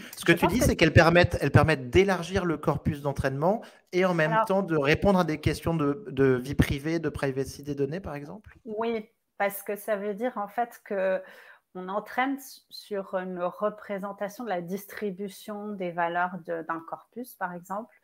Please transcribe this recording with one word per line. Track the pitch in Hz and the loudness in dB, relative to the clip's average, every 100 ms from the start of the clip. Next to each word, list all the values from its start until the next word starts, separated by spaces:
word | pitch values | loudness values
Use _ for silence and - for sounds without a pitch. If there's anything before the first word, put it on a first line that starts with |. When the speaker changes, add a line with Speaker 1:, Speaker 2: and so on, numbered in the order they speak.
| - - | -14 -2
Speaker 1:
Ce | |
que | 180 | 2
Speaker 2:
je | 170 | 4
Speaker 1:
tu | |
Speaker 2:
pense | - | 4
Speaker 1:
dis, | 226 | 4
Speaker 2:
que | 269 | 2
Speaker 1:
c'est | 226 | 4
qu'elles | 160 | 6
permettent, | 175 160 170 175 - | 8 8 8 6 2
elles | 143 | 4
permettent | 156 147 147 123 | 6 6 4 2
d'élargir | 170 196 175 170 190 | 4 4 2 -2 -2
le | 175 151 | -2 -2
corpus | - 147 - 147 | 0 0 -2 -2
d'entraînement | 143 135 135 135 165 220 - - _ | -4 -2 -2 0 0 0 -4 -20 _
et | 180 | 2
en | 185 | 2
même | 170 156 | 4 2
Speaker 2:
Alors | 220 220 | 2 2
Speaker 1:
temps | 190 | 0
de | 170 160 | 2 2
répondre | 139 160 196 185 | 4 4 4 4
à | |
des | 165 151 | 4 0
questions | 160 147 170 | 0 0 0
de, | 165 143 143 - | 0 0 -2 -4
de | 135 135 | 2 4
vie | 127 131 | 4 2
privée, | 143 - 143 147 165 | 2 4 2 -2 -2
de | 151 | -4
privacy | - 139 131 131 - | -4 -4 -4 -6 -8
des | 143 | -8
données, | 143 139 175 | -4 -4 -4
par | 190 | -10
exemple ? | 143 143 196 - - | -12 -12 -16 -20 -20
Speaker 2:
Oui, | 233 214 226 226 214 _ _ - | -12 -6 -4 -4 -8 _ _ -4
parce | 202 196 | -4 -4
que | - | -8
ça | 202 226 208 | -8 -4 -4
veut | 208 | -4
dire | 196 247 233 | -4 -4 -4
en | 202 | -6
fait | 240 240 - | -4 -6 -6
que | - 196 190 185 - - - - _ | -8 -2 0 -2 -6 -20 -20 -20 _
on | 185 185 | -12 -6
entraîne | 208 214 - 269 | -6 -6 -2 -2
s-, | 269 - - _ | -4 -10 -20 _
sur | - - 202 196 | -20 -10 -8 -6
une | 185 185 180 | -6 -6 -4
représentation | 175 175 208 208 - 196 202 196 202 190 | -6 -2 -4 -6 -8 -8 -8 -8 -10 -8
de | 233 | -6
la | 180 | -6
distribution | 170 196 - - 208 180 202 - - 208 208 | -4 -8 -10 -8 -8 -6 -10 -12 -12 -10 -10
des | 202 180 | -8 -6
valeurs | 170 170 175 180 185 170 | -2 -2 0 -2 -4 -8
de, | 165 160 | -8 -6
d'un | 165 165 | -8 -8
corpus, | 156 - 226 254 | -14 -14 -14 -14
par | - 180 | -10 -8
exemple. | 175 175 196 240 _ | -8 -10 -10 -10 _